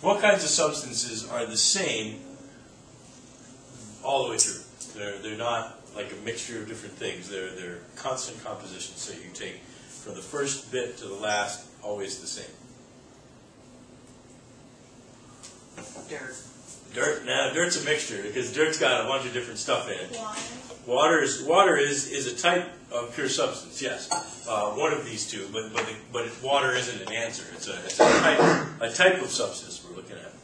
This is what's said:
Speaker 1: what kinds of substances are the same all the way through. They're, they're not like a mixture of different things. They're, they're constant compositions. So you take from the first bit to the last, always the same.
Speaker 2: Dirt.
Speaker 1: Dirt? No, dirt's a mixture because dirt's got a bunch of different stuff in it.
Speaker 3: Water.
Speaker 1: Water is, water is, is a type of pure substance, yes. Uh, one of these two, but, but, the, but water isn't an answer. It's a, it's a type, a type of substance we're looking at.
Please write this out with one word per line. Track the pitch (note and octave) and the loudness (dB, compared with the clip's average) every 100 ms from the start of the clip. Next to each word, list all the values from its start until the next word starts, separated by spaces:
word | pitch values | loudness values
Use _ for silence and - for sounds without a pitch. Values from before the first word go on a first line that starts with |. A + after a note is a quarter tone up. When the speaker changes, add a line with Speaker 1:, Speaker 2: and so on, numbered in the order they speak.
Speaker 1:
what | F3+ G3+ | 4 6
kinds | G#3 F#3+ | 8 6
of | D3+ | 6
substances | - D3 C#3+ B2+ A2 A#2+ A2 A2+ | 4 4 2 -4 -4 -4 -6 -4
are | A#2+ A2+ | -4 -2
the | A2 | 2
same | - F#3+ F3 A#2 G#2+ A2 - - - - - - - - - - - - - - - A#2+ A2 - | 4 4 2 0 -4 -8 -14 -18 -18 -20 -20 -20 -20 -20 -20 -20 -20 -20 -20 -20 -20 -18 -16 -8
all | C3 C3+ B2+ | 0 2 2
the | |
way | A2+ | 2
through. | - - - - - G#2+ | 2 2 -12 -16 -14 -8
They're, | G2+ G2+ | -8 -6
they're | G#2+ A2 | -8 -4
not | A#2 A#2 A2 - - G#2+ | -2 -2 -4 -12 -14 -10
like | G2+ | -10
a | G2+ A2 | -8 -8
mixture | A2+ - A2+ | -8 -8 -8
of | G#2+ | -10
different | G#2 G#2 F#2 | -12 -12 -8
things. | G2+ F2+ F2+ | -8 -8 -8
They're, | G2 F#2 | -8 -8
they're | F#2 F2+ F2 - - | -8 -10 -12 -14 -8
constant | C3+ B2+ - A#2 | -6 -4 -6 -10
compositions. | - - F#2+ F2+ - - | -10 -10 -12 -12 -12 -10
So | - | -12
you | E2+ F2+ | -12 -14
take | F2+ G2+ - | -12 -12 -12
from | - - - - - F#2 | -18 -20 -20 -16 -12 -12
the | |
first | - C#3+ C#3 - - | -8 -4 -2 -2 -4
bit | B2+ A#2 - | -4 -4 -6
to | G2+ | -10
the | G2 | -4
last, | G#2+ G#2 G2+ - - - | 0 0 0 -4 -14 -12
always | G#2 G#2 F#2+ - | -6 -4 -4 -8
the | E2+ | -8
same. | - - - - - - - - - - - - - - - - - - - - - - - - - - - - - - - - - - - - - - | -10 -10 -16 -20 -20 -20 -20 -20 -20 -20 -20 -20 -20 -20 -20 -20 -20 -20 -20 -20 -20 -20 -20 -20 -20 -20 -20 -20 -20 -20 -18 -18 -20 -20 -16 -14 -14 -12
Speaker 2:
Dirt. | D3+ - - - - - - - | -10 -10 -12 -16 -20 -20 -20 -12
Speaker 1:
Dirt? | B2 C#3+ D3+ B2 | 0 0 0 0
No, | C3+ C#3 | 2 2
dirt's | C#3 F3+ D#3 | 2 2 2
a | D3+ | 2
mixture | D3+ - G#2 | 0 0 -4
because | G#2 A2 A#2 | -4 -2 -2
dirt's | D3 D#3 D#3 | 4 4 6
got | C#3+ A#2+ C#3 | 4 4 2
a | |
bunch | C3+ B2 | 0 0
of | |
different | A#2+ A#2 A2 | -4 -6 -6
stuff | - A#2+ G#2 | 0 0 0
in | F#2+ | -6
it. | - A#3 | -6 -6
Speaker 3:
Water. | A3 - - - - - A#2+ | -6 -6 -8 -10 -14 -14 0
Speaker 1:
Water | B2+ D#3 E3 | 6 8 6
is, | D3 - | 4 0
water | C3 F3 F#3+ D#3 | 4 8 8 8
is, | C#3+ C#3 - | 6 2 -2
is | C#3 B2 | -2 -2
a | - | 2
type | F3 F3+ F3+ - - | 4 4 0 -10 -6
of | A#2+ A#2 | -4 -4
pure | C#3+ - | -4 -2
substance, | - - - - - | 2 0 0 -10 -6
yes. | B2+ G#2 - - - - - | -4 -4 -2 -4 -4 -12 -2
Uh, | G#2+ G#2 | 0 0
one | C3 D#3 | 2 2
of | - A#2+ | 2 -2
these | A2 - | -6 -6
two, | G#2+ G2+ | -6 -6
but, | A2 A2 | -6 -4
but, | A2 A2 | -4 -4
the, | G#2+ - | -6 -6
but | B2 A#2 - | -6 -4 -4
water | C3 C#3 C3 | 2 4 4
isn't | B2+ B2 A#2+ - | 2 -2 -4 -4
an | |
answer. | A2+ A#2 - - | -4 -4 -6 -12
It's | - - | -10 -8
a, | - - | -8 -6
it's | - | 6
a | - - | 8 8
type, | - - - - - - | 6 6 6 6 2 -4
a | A2+ | -4
type | - F#3 F#3 | 6 6 6
of | - | 0
substance | - - - - - - | -2 -2 -4 -12 -14 -14
we're | - | -14
looking | - F#2+ | -14 -14
at. | - - | -14 -18